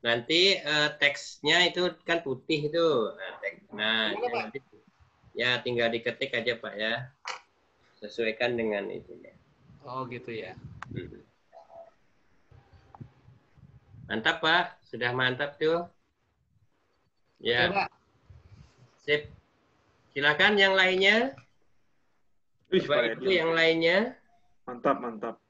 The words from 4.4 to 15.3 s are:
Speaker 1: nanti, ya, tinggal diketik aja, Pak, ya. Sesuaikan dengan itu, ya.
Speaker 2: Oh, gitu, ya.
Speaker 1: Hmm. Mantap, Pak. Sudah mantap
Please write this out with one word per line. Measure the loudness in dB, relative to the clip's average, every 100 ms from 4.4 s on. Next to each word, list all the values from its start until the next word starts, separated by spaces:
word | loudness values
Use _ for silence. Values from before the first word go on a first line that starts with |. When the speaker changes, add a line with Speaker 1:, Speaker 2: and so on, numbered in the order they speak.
Speaker 1:
nanti, | -6 -10 _ -20 _ _ _ _ -18
ya, | -4 0 0
tinggal | -2 0 0
diketik | 0 -4 -4 -4
aja, | -2 -2 -4
Pak, | -6
ya. | -6 -4 -4 -8 _ -14 -14 _ _ _ _ _ _
Sesuaikan | -16 -4 -4 0 -2 0
dengan | -2 -2 -4
itu, | -10 -14
ya. | -20 -20 -20 _ _ _ -20
Speaker 2:
Oh, | -12 -10 -8
gitu, | -10 -10
ya. | -10 -10 -14 -18 -18 -12
Speaker 1:
Hmm. | -10 -12 -16 -20 _ _ -20 -20 -20 -20 _ _ _ _ _ _ -20 _ -20 _ -20 -20 _ -20 -20 _ _ -20 -20 _ -20
Mantap, | -6 -2 0 0
Pak. | 2 2 0 -8 _
Sudah | -6 -4
mantap | 0 0